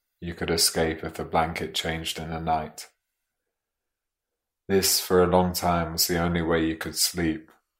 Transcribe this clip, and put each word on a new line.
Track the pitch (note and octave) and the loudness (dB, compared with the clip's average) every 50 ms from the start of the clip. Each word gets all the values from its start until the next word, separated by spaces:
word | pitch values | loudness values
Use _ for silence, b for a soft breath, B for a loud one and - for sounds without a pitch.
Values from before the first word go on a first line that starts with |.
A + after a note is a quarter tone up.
| _ _ _ - | _ _ _ -12
you | E2+ E2+ E2+ | -10 -10 -6
could | - F2 E2+ | -6 -2 -2
escape | E2 E2 - - - E2+ E2 D#2+ D#2 - - | 2 2 2 2 2 2 0 0 0 -4 -8
if | E2 - | -10 -8
the | - D#2+ | -8 -8
blanket | D#2 - E2 D#2+ E2 E2+ - - - - | -2 0 0 0 0 -2 -6 -8 -6 -6
changed | - - E2 D#2+ D#2+ E2 - - - | -6 -4 -4 -6 -6 -6 -8 -8 -8
in | D#2+ D#2+ | -8 -8
the | E2 D#2+ | -8 -6
night. | D#2+ E2 D#2+ D#2 D2+ D2+ - - - - _ _ _ _ _ _ _ _ _ _ _ _ _ _ _ _ _ _ _ _ _ _ _ _ _ _ _ _ _ _ _ _ _ _ _ | -2 0 -2 -2 -2 -6 -12 -16 -18 -20 _ _ _ _ _ _ _ _ _ _ _ _ _ _ _ _ _ _ _ _ _ _ _ _ _ _ _ _ _ _ _ _ _ _ _
This, | - G2 F#2+ F2 - - - | 2 2 2 4 4 0 0
for | - - F#2 F#2 | 0 4 4 6
a | F2+ F2 | 6 6
long | F#2 F2+ F2+ F2+ | 6 4 4 4
time, | F2 - - F2 E2+ E2+ E2 D#2+ | 0 0 0 2 2 2 0 -2
was | E2 E2 - - | 0 -2 0 0
the | F2+ E2+ | 2 0
only | E2+ F2 E2+ E2+ | 2 2 0 0
way | E2 D#2+ E2+ E2 D#2+ | 0 2 2 2 2
you | D#2+ D#2+ | 0 -2
could | D#2 - D#2+ D2 | -4 -6 -8 -4
sleep, | - - - - F2+ E2+ D#2+ D#2 D#2 - - - _ _ _ _ | -2 -2 -2 0 0 0 0 -2 -4 -8 -18 -20 _ _ _ _